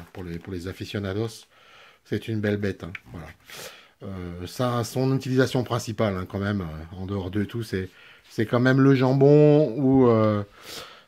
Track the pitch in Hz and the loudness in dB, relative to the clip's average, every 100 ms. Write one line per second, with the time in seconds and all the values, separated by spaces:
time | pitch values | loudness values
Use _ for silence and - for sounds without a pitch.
0 | 85 - 90 85 82 92 87 92 101 110 | -14 -14 -12 -12 -10 -10 -10 -12 -10 -8
1 | 101 98 113 - - _ _ - - _ | -6 -6 -6 -10 -20 _ _ -20 -20 _
2 | _ 107 - 110 104 104 101 92 87 95 | _ -6 -4 -4 -2 -2 -4 -6 -12 -16
3 | - 87 80 - _ - - - _ _ | -18 -18 -18 -20 _ -18 -18 -20 _ _
4 | 101 95 90 87 90 - 123 120 110 131 | -14 -10 -10 -10 -10 -6 -4 -2 -4 -2
5 | 131 135 131 131 127 131 117 120 117 110 | 0 -2 0 2 2 0 -2 -4 -4 -2
6 | 110 92 90 101 101 104 85 78 80 90 | -2 -2 -6 -4 -4 -4 -6 -10 -14 -12
7 | 92 101 90 101 101 117 113 95 92 - | -8 -6 -4 -4 -4 -6 -6 -6 -6 -12
8 | - - _ - 110 123 127 135 135 135 | -20 -20 _ -4 -2 2 4 4 6 6
9 | 131 139 139 147 151 147 151 117 131 135 | 4 6 6 8 8 6 2 0 2 6
10 | 123 110 110 104 101 - - - - - | 6 6 4 0 -4 -12 -18 -16 -16 -20